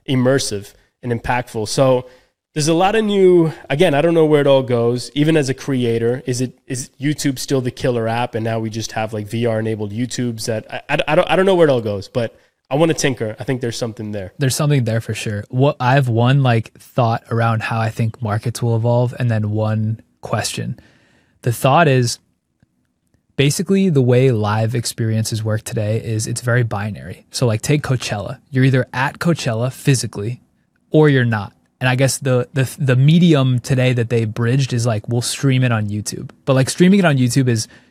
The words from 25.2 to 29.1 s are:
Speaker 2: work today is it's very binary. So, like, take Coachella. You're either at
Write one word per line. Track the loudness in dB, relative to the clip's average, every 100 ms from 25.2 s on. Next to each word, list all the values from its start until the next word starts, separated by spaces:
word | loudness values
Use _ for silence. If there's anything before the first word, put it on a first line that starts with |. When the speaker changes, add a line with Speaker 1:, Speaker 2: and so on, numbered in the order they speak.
| -2 -4
Speaker 2:
work | -2 -4
today | -4 -6 -2 -4
is | -4 -6 -6
it's | -6
very | 0 0
binary. | 0 -4 -6 -10 -14 -16 _
So, | -2 -2
like, | 0
take | 0 -2
Coachella. | 0 -4 -4 -8 -8 -12 _
You're | 2 2
either | 2 0
at | -4 -4